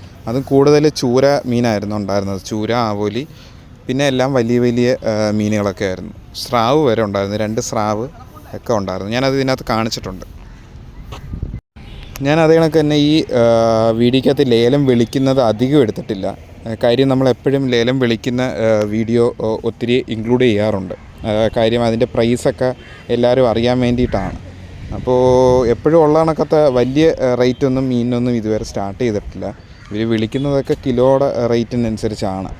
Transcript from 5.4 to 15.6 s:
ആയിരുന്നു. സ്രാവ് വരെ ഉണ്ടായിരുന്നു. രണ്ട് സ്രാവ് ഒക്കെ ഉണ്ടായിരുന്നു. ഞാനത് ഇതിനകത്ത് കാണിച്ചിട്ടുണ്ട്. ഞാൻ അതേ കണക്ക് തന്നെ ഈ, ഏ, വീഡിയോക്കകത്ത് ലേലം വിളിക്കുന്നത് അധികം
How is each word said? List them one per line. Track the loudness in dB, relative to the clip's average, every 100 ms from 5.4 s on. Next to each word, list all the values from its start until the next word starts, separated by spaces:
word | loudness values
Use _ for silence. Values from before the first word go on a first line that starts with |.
| 0 0 -2 -2
ആയിരുന്നു. | -4 -6 -12 -16 -18
സ്രാവ് | -14 -2 0 2 2
വരെ | 2 0
ഉണ്ടായിരുന്നു. | 0 -2 -2 -2
രണ്ട് | -2 -4
സ്രാവ് | -4 -4 -2 -4 -6 -12 -20 -20 -16
ഒക്കെ | -12 -2
ഉണ്ടായിരുന്നു. | -2 -2 -6 -4
ഞാനത് | -2 0
ഇതിനകത്ത് | 0 -2 -2 -2
കാണിച്ചിട്ടുണ്ട്. | -2 -2 -6 -10 -12 -16 -18 -20 -20 -20 -20 -20 -18 -16 -16 -12 -10 -10 -12 _ -20 -18 -16 -14 -6
ഞാൻ | 0 2
അതേ | 4 4
കണക്ക് | 4 2
തന്നെ | 2 2
ഈ, | 2 2
ഏ, | 0 2 4 4 4 2 2
വീഡിയോക്കകത്ത് | 2 2 4 2 2 4
ലേലം | 4 4 4 4
വിളിക്കുന്നത് | 2 2 0 0 2
അധികം | 2 0